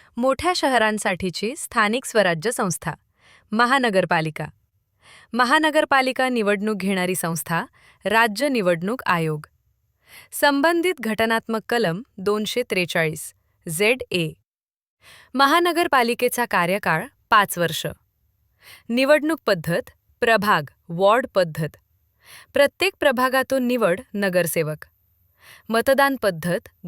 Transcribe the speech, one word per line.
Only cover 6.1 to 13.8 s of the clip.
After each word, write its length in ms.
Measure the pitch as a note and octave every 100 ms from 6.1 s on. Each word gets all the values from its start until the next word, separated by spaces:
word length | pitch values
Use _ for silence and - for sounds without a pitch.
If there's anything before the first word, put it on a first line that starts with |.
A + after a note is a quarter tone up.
| B3+ C4
निवडणूक 480 | B3 G3+ G#3 G#3+ G#3
घेणारी 380 | F#3+ F#3+ F3+ F#3
संस्था, 500 | E3+ E3 - E3+ A#3 _ _ _ G3
राज्य 440 | A3 A#3 G3+ C#4+
निवडणूक 520 | B3+ F3+ F3 F#3 B3+ -
आयोग. 420 | F3 D#3+ D3+ - _ _ _ _ _ _ - -
संबंधित 640 | - D4 C#4 D#4+ E4+ F4 F4+
घटनात्मक 600 | A3 G#3+ A3+ A3+ - A3 -
कलम 320 | A#3+ G3 E3+ C4 -
दोनशे 460 | F#3+ G#3+ G#3+ - -
त्रेचाळीस, 640 | G3 F3 F3+ D#3+ D#3+ - - _ _ -
झेड 340 | D#3